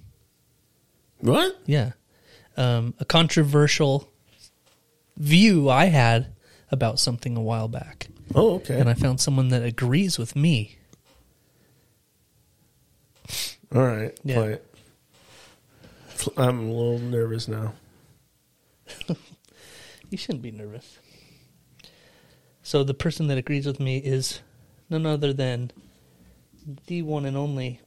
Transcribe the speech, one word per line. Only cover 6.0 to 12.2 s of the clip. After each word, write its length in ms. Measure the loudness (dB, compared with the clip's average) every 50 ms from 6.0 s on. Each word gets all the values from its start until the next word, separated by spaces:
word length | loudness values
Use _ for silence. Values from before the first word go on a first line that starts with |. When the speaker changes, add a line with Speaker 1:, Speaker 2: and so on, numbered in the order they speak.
| 6 6 4 2 0 -2 -10 -18 _ _ _ _ _ _
Speaker 2:
about 280 | -2 -2 0 -2 0 -2
something 380 | -2 -2 -4 -4 -6 -6 -4
a 40 | -4
while 260 | -2 -2 -2 -4 -4
back. 400 | -6 -6 -10 -12 -12 -16 -18 -18 -18 -18 -20 -14 -2 2
Speaker 1:
Oh, 200 | 4 4 4 2
okay. 240 | 0 -4 -4 0 2
Speaker 2:
And 100 | 2 2
I 40 | 2
found 260 | 2 2 0 0 0
someone 280 | 0 0 2 2 2 2
that 140 | 2 0 0
agrees 540 | -2 -4 -2 0 2 2 2 2 0 -2
with 180 | -4 -6 -4 -2
me. 420 | 2 2 4 2 2 0 -4 -12 -20 _ _ -20 _ _ _ _ _ _ _ _ _ _ _ _ _ _ _ _ _ _ _ _ _ _ _ _ _